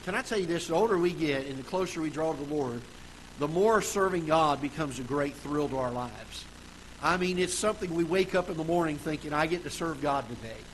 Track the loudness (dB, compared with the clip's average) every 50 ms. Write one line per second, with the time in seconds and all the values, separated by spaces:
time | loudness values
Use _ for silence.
0 | -6 -2 -2 -2 -2 0 0 0 0 0 -2 -2 0 0 4 4 4 4 4 4
1 | 4 2 2 2 2 2 2 0 -2 -4 -6 -8 -6 -2 0 0 0 0 -2 -2
2 | -4 -2 -2 0 0 0 0 -2 -4 -2 0 0 0 0 -2 -6 -8 -10 -14 -16
3 | -16 -16 -16 -16 -16 -16 -4 -2 -2 0 4 4 6 6 6 4 2 2 2 2
4 | 2 4 2 0 2 4 4 6 6 6 4 2 0 -4 -2 -2 -4 -4 -4 -6
5 | -4 -2 0 0 0 0 -2 -6 -6 -2 0 0 0 0 0 -2 -2 -2 -2 -4
6 | -4 -6 -8 -12 -14 -12 -12 -12 -12 -14 -16 -18 -18 -18 -18 -18 -16 -16 -10 -2
7 | 2 2 2 4 2 2 2 2 2 0 0 2 2 0 0 0 -4 -2 0 0
8 | 2 4 4 2 2 4 2 2 2 0 -2 -2 0 2 4 4 4 2 0 -2
9 | -2 -4 -4 -4 -4 -2 0 2 2 2 0 -2 -2 -6 -4 -4 -2 -4 -2 0
10 | 0 2 2 0 0 -4 -8 -10 -10 -10 -12 -12 -14 -16